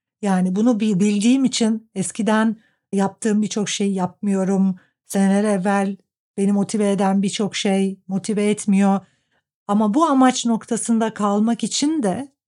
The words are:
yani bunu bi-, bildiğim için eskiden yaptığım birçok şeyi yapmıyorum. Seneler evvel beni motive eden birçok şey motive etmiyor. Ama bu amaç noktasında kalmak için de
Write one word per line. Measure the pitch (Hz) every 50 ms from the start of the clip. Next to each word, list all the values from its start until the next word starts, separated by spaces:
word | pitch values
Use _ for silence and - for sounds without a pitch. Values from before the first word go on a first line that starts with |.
| _ _ _ _
yani | - 202 190 185 185 185 185
bunu | 196 226 247 247 208
bi-, | 220 214 214 180
bildiğim | 202 208 208 208 196 233 254 269 269
için | 240 - - 240 220 226 220 - _ _
eskiden | 196 185 - - - 220 196 214 220 220 226 214 - _ _ _ _ _ _ -
yaptığım | 196 196 196 190 _ - 226 208 208
birçok | 214 190 - 226 202 185
şeyi | - - 208 202 196
yapmıyorum. | 190 180 180 180 _ - 202 196 196 190 185 196 190 190 190 185 185 _ _ _ _ _
Seneler | _ - 202 196 190 196 202 208
evvel | 214 208 196 180 208 196 202 196 196 196 - _ _ _ _ _ _ _ -
beni | 196 196
motive | 202 202 196 196 - 220 208 202
eden | 202 185 202 190 190 196
birçok | 196 196 - - 220 190 -
şey | - - 214 190 196 196 196 196 - _ _
motive | 185 190 185 - 220 196 208 208
etmiyor. | 214 208 - - 196 196 202 196 196 196 190 _ _ _ _ _ _ _ _ _ _ _ _ -
Ama | 202 208 226 - 202
bu | 277 330
amaç | 320 285 262 262 254 247 - -
noktasında | 233 233 214 - - 240 208 - - 233 226 226 220 220
kalmak | - 208 202 202 208 220 226 240 233 -
için | 208 - - - 294 320 320 247
de | 196 180 220 277 285 _ _ _